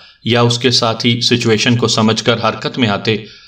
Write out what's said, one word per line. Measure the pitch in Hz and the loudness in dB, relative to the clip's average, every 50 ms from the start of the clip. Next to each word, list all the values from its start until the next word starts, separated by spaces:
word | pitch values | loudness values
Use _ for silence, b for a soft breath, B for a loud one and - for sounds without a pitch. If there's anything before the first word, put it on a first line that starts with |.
| B B B B B | B B B B B
या | 113 120 120 120 | 0 2 2 2
उसके | 120 120 - - 127 | 2 0 0 0 0
साथी | 120 - 123 113 110 113 - 120 117 120 | 0 2 0 0 -2 0 0 0 0 0
सिचुएशन | 117 - 123 120 120 113 110 104 - 127 120 | 0 0 0 0 2 2 0 2 2 2 2
को | 120 120 107 | 2 0 0
समझकर | - 117 110 110 110 - - 123 113 107 | 0 2 2 2 2 0 0 -2 0 0
हरकत | 110 110 104 110 - 147 - | 0 -2 -4 -4 -8 -8 -4
में | 135 123 | -2 -2
आते, | 104 101 90 - 113 107 101 110 B B B B | -2 -2 -2 -2 -4 -4 -4 -6 B B B B